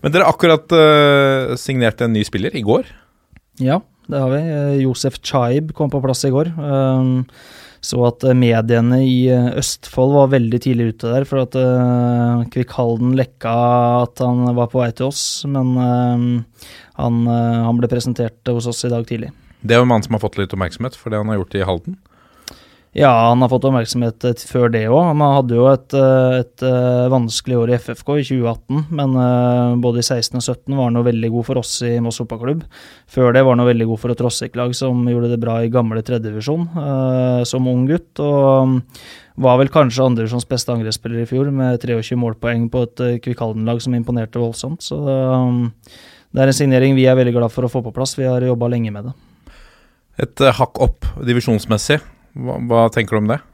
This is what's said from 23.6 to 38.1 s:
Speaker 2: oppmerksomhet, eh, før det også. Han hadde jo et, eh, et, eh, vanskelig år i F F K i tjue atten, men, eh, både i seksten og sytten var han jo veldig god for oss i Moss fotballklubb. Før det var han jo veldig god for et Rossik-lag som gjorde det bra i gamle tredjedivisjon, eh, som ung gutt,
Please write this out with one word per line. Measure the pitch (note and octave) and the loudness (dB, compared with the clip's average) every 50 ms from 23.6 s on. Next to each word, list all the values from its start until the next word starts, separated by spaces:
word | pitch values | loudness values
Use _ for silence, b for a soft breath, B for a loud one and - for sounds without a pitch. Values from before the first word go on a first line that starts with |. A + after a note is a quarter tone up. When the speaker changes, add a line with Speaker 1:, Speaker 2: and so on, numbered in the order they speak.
| A#2 C3+ | 0 2
Speaker 2:
oppmerksomhet, | C3+ B2 A2+ A2 - B2+ A#2+ A#2 A2 _ - | 0 0 -2 -2 -4 -2 -2 -2 -4 _ -4
eh, | B2+ A#2+ - - - | -4 -4 -4 -8 -6
før | - B2 B2 A#2 A#2 | 0 2 2 2 2
det | A2+ A2 A2 | 0 0 2
også. | A#2+ D3+ F3 F3 | 2 4 4 2
Han | D3+ D3 | 2 2
hadde | D3+ C#3+ C#3 C#3 C3 B2 A#2 | 2 4 4 2 2 2 2
jo | A#2 B2 C3+ | 4 4 4
et, | C#3 C3 C3 _ - | 4 2 0 _ 0
eh, | C#3 C3+ C3 C3 C3 B2+ B2+ B2+ B2+ | 2 4 4 4 4 4 2 2 0
et, | B2 B2 _ _ - | -2 -4 _ _ -2
eh, | C3 B2+ B2+ B2 B2 B2 B2 B2 B2+ C3 | 0 0 0 2 2 2 2 2 2 2
vanskelig | C3 A#2+ A2+ A2 - - - B2+ A#2+ | 0 0 -2 -4 -6 -6 -2 0 0
år | A#2 A#2 | 2 2
i | B2 | 0
F | A#2 - - | -2 -2 -6
F | A#2+ - - | -12 -12 -6
K | - C#3+ | -4 -2
i | D3 C#3+ | -2 -2
tjue | B2+ C#3 B2+ A#2+ A#2 | -2 -2 -2 -2 -2
atten, | A2+ - - _ C3 D3 D#3 D3+ | -4 -6 -8 _ -4 -4 -4 -4
men, | E3 D3+ C#3+ C3+ C3 | -4 -2 -2 0 2
eh, | B2+ B2+ B2 B2 B2 B2 B2 B2 B2 B2 A#2+ A#2+ | 2 2 2 2 2 2 2 2 2 2 0 0
både | B2 A#2+ B2 A#2 A#2+ | 0 0 0 0 -2
i | A#2+ | -2
seksten | - C#3 A#2+ A2+ - - | -2 -2 -4 -4 -4 -6
og | B2+ A#2+ | -6 -6
sytten | - B2 - _ - C3+ | -6 -6 -8 _ -6 -2
var | C#3 B2+ A#2+ | -2 0 0
han | A#2+ | 0
jo | A#2+ A#2+ | 0 0
veldig | B2 A#2+ A2+ A2 A2+ | 0 0 0 -2 -2
god | A2+ A#2+ A#2 | -2 -4 -4
for | A#2 C3+ B2+ | -2 -4 -4
oss | A#2 - - - B2 | -4 -6 -8 -6 -4
i | A#2+ A#2+ A#2+ | -2 -2 -2
Moss | A#2 A#2 A2+ - | -2 -4 -4 -6
fotballklubb. | B2 A2 A#2 A2 A#2 B2 D3+ E3 D#3 B B B B B B B B | -8 -10 -10 -8 -4 -4 -4 -4 -6 B B B B B B B B
Før | B - - B2+ B2 A#2 | B -2 2 2 4 4
det | C3 C3+ | 4 4
var | C3 B2 | 4 4
han | A#2+ B2 | 4 4
jo | B2 A#2+ | 2 2
veldig | A#2 A2+ | 2 0
god | A2+ A2+ G#2+ | -2 -4 -4
for | - A#2+ | -4 -6
et | A#2+ A#2+ A#2+ | -4 -2 -2
Rossik-lag | A#2+ - - - A#2 _ A#2+ B2 B2 B2 | -4 -4 -4 -10 -8 _ -6 -4 -4 -4
som | - C3+ C3 B2 B2 B2 | -4 -4 -2 -2 0 0
gjorde | B2 A#2+ A#2+ A#2+ A#2+ | 0 0 0 0 0
det | A#2+ A#2 | -2 -2
bra | A#2 A2+ A2+ A#2 A#2 | -2 -2 -2 -2 -2
i | A#2 | 0
gamle | A#2 B2+ A#2 A2+ A2 A2+ A2 | 0 0 0 0 -2 -4 -4
tredjedivisjon, | - B2 A#2 A2 A2 G#2+ G#2+ G#2+ C3 D3 E3 F3 E3 E3 | -4 -4 -4 -4 -4 -8 -8 -6 -4 -4 -4 -4 -6 -6
eh, | F3 D3 C#3+ C#3 C3 C3 C3 B2+ B2+ B2+ B2+ B2 B2 B2 | -6 -4 -4 -2 -2 0 0 0 0 0 0 0 0 -2
som | A#2+ - C3 B2+ B2+ | -2 -2 -2 0 0
ung | B2+ B2 B2+ | 0 0 0
gutt, | C3 D#3 F3 - _ | 0 0 -2 -4 _